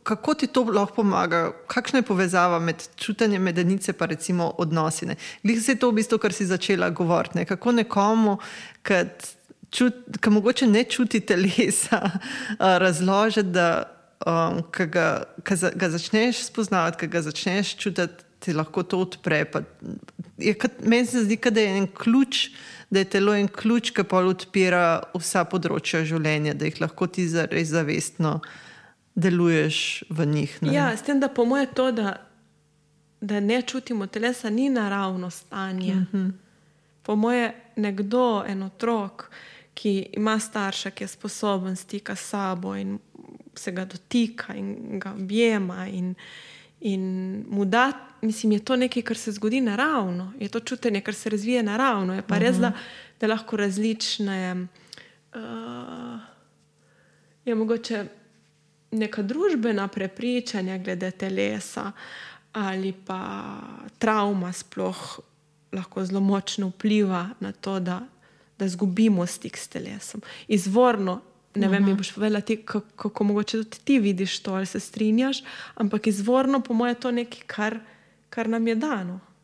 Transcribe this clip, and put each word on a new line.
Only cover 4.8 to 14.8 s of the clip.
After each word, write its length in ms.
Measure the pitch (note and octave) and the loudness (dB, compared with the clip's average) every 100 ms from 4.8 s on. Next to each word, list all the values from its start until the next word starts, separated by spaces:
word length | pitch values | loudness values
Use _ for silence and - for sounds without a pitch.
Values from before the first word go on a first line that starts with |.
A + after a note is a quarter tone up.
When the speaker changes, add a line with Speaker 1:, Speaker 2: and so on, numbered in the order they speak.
| D#3 D#3+ - | 0 -2 -6
Speaker 1:
ne? 80 | - - - | -8 -10 -4
Glih 200 | G3+ A3+ | 0 2
se 120 | A3 | 2
je 60 | B3+ | 4
to 100 | B3 | 4
v 60 | |
bistvu, 240 | A3 A3 A3 | 4 2 2
kar 140 | G#3+ | 2
si 140 | F3+ F#3+ | 0 0
začela 440 | F3+ - F#3+ F3+ | 0 2 2 2
govoriti, 480 | E3 E3+ E3+ - E3+ | 0 2 2 2 -2
ne? 60 | |
Kako 280 | F3 F#3+ A#3+ | -2 -2 2
nekomu, 640 | A#3+ A3+ - G3+ A3+ G#3+ G3+ - - - - | 2 2 2 4 6 4 2 -4 -16 -18 -12
kad 280 | - F#3+ F3+ - - - _ - - | 0 2 0 -6 -14 -16 _ -20 -10
čut-, 480 | - B3 B3 - - | 2 2 2 -8 0
ka 140 | - | 4
mogoče 360 | G#3 G#3 B3+ B3+ | 6 6 4 6
ne 180 | G#3 | 6
čuti 360 | B3+ - B3 A3+ | 4 2 2 2
telesa, 920 | - F3+ F#3 F3 A#3 G3+ - G#3+ G3 F#3+ B3+ | 2 2 2 4 2 2 2 2 2 -2 -6
<laughs> 260 | C#4 - G#3+ | -8 -6 2
a, 200 | F#3+ F3+ | 6 6
razložiti, 720 | F#3 D#3+ F#3 G3 A3 G#3+ G3 | 6 4 4 4 4 2 2
da, 320 | F3 E3+ E3 - - _ _ | 4 4 2 -2 -12 _ _
em, 400 | - E3 E3 E3+ | 0 2 2 0
ka 220 | E3 - | -4 -4